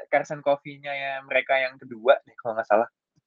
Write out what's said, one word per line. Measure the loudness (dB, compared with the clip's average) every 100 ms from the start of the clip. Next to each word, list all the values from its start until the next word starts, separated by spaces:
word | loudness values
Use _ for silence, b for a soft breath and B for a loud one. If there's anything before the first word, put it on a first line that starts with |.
| -2
Cars | -2 -2
and | -4
Coffee-nya | -2 -2 -4 -14 -10
ya | -8 -6 -8
mereka | -2 -2 2 0
yang | 0 -6
kedua | -16 0 4 4 0
deh, | -12
kalau | -8 -6
nggak | 2
salah. | 2 2 _ _ _